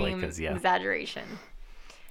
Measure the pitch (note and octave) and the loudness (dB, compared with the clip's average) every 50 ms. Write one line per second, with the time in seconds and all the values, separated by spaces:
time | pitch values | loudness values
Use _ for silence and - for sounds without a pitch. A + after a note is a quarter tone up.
0 | - - - F#3 F#3 - - E3 D#3+ D#3 - F#3 F3 F#3 F3+ F#3 F#3 - - - | 4 4 2 2 0 -2 -2 0 0 0 0 4 6 6 6 6 4 2 2 2
1 | - - - - - F3+ G#3+ - - - - - - - - - - - - - | 0 -2 -4 -6 -6 -6 -8 -10 -12 -12 -12 -12 -12 -12 -12 -12 -12 -14 -14 -14
2 | - - | -14 -14